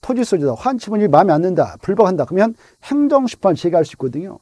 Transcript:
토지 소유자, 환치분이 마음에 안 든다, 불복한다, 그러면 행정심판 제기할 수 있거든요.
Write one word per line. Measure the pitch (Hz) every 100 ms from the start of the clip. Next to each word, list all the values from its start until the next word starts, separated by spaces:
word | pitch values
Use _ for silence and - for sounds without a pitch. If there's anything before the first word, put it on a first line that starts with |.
토지 | - 254
소유자, | 240 185 143
환치분이 | 113 254 262 - 208 208
마음에 | 143 190
안 | 151
든다, | 180 170 135 -
불복한다, | - 196 202 185
그러면 | 135 185 220 226 _ _
행정심판 | - 285 294 285 254 - 196
제기할 | 156 175 170
수 | 160
있거든요. | - 131 131 190 -